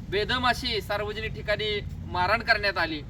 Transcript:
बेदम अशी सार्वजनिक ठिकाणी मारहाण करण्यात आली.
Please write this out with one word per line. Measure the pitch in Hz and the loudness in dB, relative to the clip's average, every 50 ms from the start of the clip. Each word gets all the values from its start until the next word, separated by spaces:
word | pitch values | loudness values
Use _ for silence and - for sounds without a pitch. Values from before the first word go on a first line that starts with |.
| - - | -6 -2
बेदम | 180 208 208 190 247 254 254 | 0 0 2 2 2 2 4
अशी | 247 233 - 262 247 226 196 | 2 2 2 0 -2 -2 -2
सार्वजनिक | 175 - 208 208 208 208 202 214 220 214 - | -2 -2 -2 -2 -2 -4 -4 -4 -4 -6 -6
ठिकाणी | 220 202 214 208 208 214 214 208 202 - - - - - | -4 -2 0 0 0 0 0 -2 -2 -4 -6 -8 -8 -8
मारहाण | - 175 180 180 190 214 226 | -4 0 2 4 4 4 4
करण्यात | - - 220 208 208 196 185 | 4 2 2 4 2 2 2
आली. | 185 165 160 156 147 135 - | 2 0 0 -2 -4 -8 -10